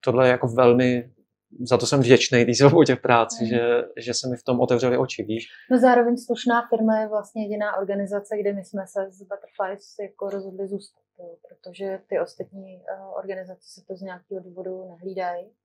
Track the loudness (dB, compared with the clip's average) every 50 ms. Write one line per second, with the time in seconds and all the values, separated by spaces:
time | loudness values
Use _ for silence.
0 | 0 0 2 4 4 4 4 2 0 -2 2 4 6 6 6 6 4 2 0 -2
1 | -4 -10 _ _ _ _ _ _ _ _ -14 -14 -2 0 0 0 2 2 2 2
2 | 6 6 6 6 6 4 2 2 2 2 4 6 6 6 8 8 6 6 4 0
3 | 2 2 4 4 4 0 -2 -6 -4 -2 0 0 0 2 0 0 -2 -4 -10 -12
4 | -8 -6 -6 -6 -4 -6 -8 -6 _ -2 0 0 2 2 2 2 2 0 0 0
5 | -2 -2 -4 -10 -6 -6 -6 -8 -8 -12 -20 -20 -4 _ 2 4 6 6 6 6
6 | 4 2 0 -2 -2 -6 -6 -2 0 0 0 0 0 0 -2 0 2 2 2 0
7 | -2 -2 -4 -6 -6 -6 _ -8 -8 -6 -4 -4 -4 -4 -4 -4 -4 -4 -4 -6
8 | -4 -4 -6 -8 -6 -6 -6 -4 -4 -4 -4 -6 -10 -10 -10 -10 -10 -8 -8 -8
9 | -8 -8 _ _ -16 _ -14 -16 -16 _ _ _ -8 -8 -8 -12 -16 -20 -14 -14
10 | -14 -14 _ _ -10 -8 -8 -8 -10 -12 -12 -12 -10 -8 -8 -12 -12 -14 _ _
11 | _ _ _ _ -20 -20 -20 _ _ -20 -20 _ _ -20 -16 -12 -10 -10 -10 -10
12 | _ _ -4 -4 -4 -6 -8 _ -16 _ -14 -20 -20 -20 -20 -20 _ -14 -14 -14
13 | -14 -14 -14 -12 -10 -10 -12 -12 -12 -16 -20 _ _ -20 -20 -20 _ _ -16 -14
14 | -12 -14 -16 -16 _ _ -14 -14 -14 -14 -16 -14 -12 -12 -12 -12 -14 -18 -20 -16
15 | -14 -12 -8 -6 -6 -6 -6 -8 -12 -14 _ _